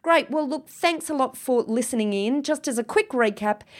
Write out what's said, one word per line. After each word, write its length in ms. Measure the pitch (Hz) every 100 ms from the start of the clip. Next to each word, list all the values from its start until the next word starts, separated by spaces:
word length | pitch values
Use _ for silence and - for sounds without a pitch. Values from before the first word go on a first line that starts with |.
Great. 300 | 330 330 -
Well, 180 | 302 294
look, 220 | 302 -
thanks 400 | - 339 330 -
a 40 |
lot 220 | 302 - -
for 240 | - 247
listening 500 | 226 220 240 240 214
in. 280 | 202 202 277
Just 240 | 277 294 302
as 120 | 233
a 60 |
quick 260 | 233 415 427
recap, 500 | 254 226 202 208 208 - -